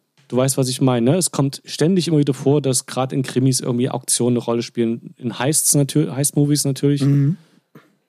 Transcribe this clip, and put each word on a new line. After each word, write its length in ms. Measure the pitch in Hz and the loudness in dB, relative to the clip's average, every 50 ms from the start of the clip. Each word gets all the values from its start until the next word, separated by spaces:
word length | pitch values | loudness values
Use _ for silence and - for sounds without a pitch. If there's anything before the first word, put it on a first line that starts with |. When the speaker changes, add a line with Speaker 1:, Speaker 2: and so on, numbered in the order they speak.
| _ _ _ _ _ | _ _ _ _ _
Speaker 1:
Du 100 | - 120 | -4 -2
weißt, 180 | 123 131 135 135 | 0 0 2 0
was 140 | 139 131 127 | 0 -2 -2
ich 100 | 127 - | 0 0
meine, 320 | 135 131 123 120 113 123 | 2 2 2 2 2 2
ne? 60 | 165 | 2
Es 140 | 190 165 - | 2 0 -2
kommt 320 | - - 139 139 - - - | 0 -2 -2 -2 -4 -8 -12
ständig 420 | - - - 143 170 196 180 147 | -10 -2 0 0 2 2 2 2
immer 120 | 170 160 147 | 2 2 4
wieder 160 | 143 147 131 | 4 2 0
vor, 260 | - - 135 147 147 | 0 0 2 2 2
dass 240 | 135 135 127 - - | 2 0 -2 -2 -4
gerade 300 | - - 127 131 131 - | -4 -4 -4 -4 -2 -2
in 80 | 139 127 | -4 -4
Krimis 360 | - - 123 127 135 127 - | -2 -2 0 2 2 0 0
irgendwie 300 | - 131 120 120 127 - | -2 -2 -2 -2 -2 -2
Auktionen 480 | - - - - - - 120 123 123 | -4 -6 -4 -4 -2 0 0 0 0
eine 80 | 120 110 | 0 0
Rolle 160 | 117 117 117 | -2 -2 -2
spielen. 540 | 117 - - 117 117 113 117 120 - - - | -4 -4 -4 -2 -2 -2 -2 -6 -10 -16 -16
In 220 | - - 117 101 - | -10 -8 -8 -6 -2
Heists 340 | 120 147 156 - - - 170 | -2 0 0 0 0 2 2
natür-, 420 | 147 143 135 - 147 151 87 - | 2 2 2 0 0 -2 -2 -2
Heist-Movies 500 | 131 143 - - 147 143 143 147 143 - | -4 -4 -2 0 0 2 2 0 0 -2
natürlich. 360 | 139 135 - 147 143 143 139 | -2 -2 0 0 0 2 2
Speaker 2:
Mhm. 360 | 139 139 139 143 139 143 190 - _ _ _ _ _ _ - - _ _ _ _ _ | 2 2 2 4 2 2 0 -4 _ _ _ _ _ _ -20 -20 _ _ _ _ _